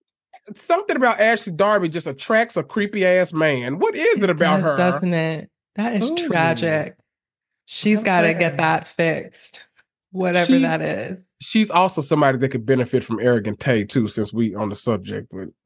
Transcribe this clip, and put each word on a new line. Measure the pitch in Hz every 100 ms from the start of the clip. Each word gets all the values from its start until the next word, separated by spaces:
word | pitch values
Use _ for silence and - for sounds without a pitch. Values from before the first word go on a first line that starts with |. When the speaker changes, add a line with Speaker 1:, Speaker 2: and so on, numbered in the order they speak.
| _ _ _ - - -
Speaker 1:
Something | - 349 403 294
about | 247 226
Ashley | 220 220 208
Darby | 160 196 208 170
just | 160 160
attracts | 139 - 220 233 -
a |
creepy | - 220 202 208 185
ass | 185 175
man. | 160 156 131 123 160
What | 453 339
is | 440 381
it |
Speaker 2:
It | 190
Speaker 1:
about | 160 165 -
Speaker 2:
does, | 160
Speaker 1:
her? | 143
Speaker 2:
doesn't | 180 147 180
it? | 170 160 156 - _ _ -
That | 226 214
is | 247
Speaker 1:
Ooh. | 349 330
Speaker 2:
tragic. | 170 165 165 165 156 - - _ _ _ _ _ _ -
She's | - 208 208
Speaker 1:
That's | 208
Speaker 2:
gotta | 180 165
Speaker 1:
sad. | 165
Speaker 2:
get | 165 143
that | 160 160 -
fixed, | - 165 151 - - - - - _ _ _ _
whatever | 185 185 175 175
Speaker 1:
She's, | 262
Speaker 2:
that | 254 160
is. | 156 185 - 190 _ _
Speaker 1:
she's | - 220 214
also | 165 185 -
somebody | 139 151 143 131
that | 131
could | 127 113
benefit | 135 120 123
from | - 107
Arrogant | 123 117 104 104
Tay | 139 113 101
too, | 131 107
since | - 104
we | 110 113 101
on | 104
the | 101
subject, | 123 104 95 151 131
but | 92 95 -